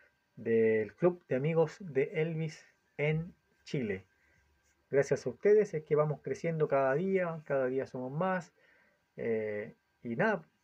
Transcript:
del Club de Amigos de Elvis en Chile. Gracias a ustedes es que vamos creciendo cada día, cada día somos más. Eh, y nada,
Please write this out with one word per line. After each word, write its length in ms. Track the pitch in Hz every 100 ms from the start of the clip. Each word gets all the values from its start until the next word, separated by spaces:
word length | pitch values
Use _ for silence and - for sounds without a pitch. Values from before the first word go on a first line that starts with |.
| _ _ _
del 600 | - 113 113 113 110 104
Club 280 | - 170 175 -
de 80 | 127
Amigos 400 | 147 165 160 -
de 320 | 190 135 147
Elvis 520 | - 160 160 156 - - _ _ -
en 360 | 147 156 170 - _ _
Chile. 420 | - 151 113 95 - _ _ _ _ _ _ _ -
Gracias 340 | - 131 131
a 60 | 131
ustedes 420 | - 202 214 202
es 100 | 156
que 100 | -
vamos 260 | 147 151 147
creciendo 440 | - 131 165 165 151
cada 260 | 139 135
día, 460 | 139 190 190 175 165
cada 220 | 151 139 127
día 200 | 131 123
somos 240 | 127 127
más. 420 | 143 185 185 - _ _ _ _ _ _ -
Eh, 600 | 120 110 107 104 110 - _ _
y 140 | 120 117
nada, 260 | 214 196 - _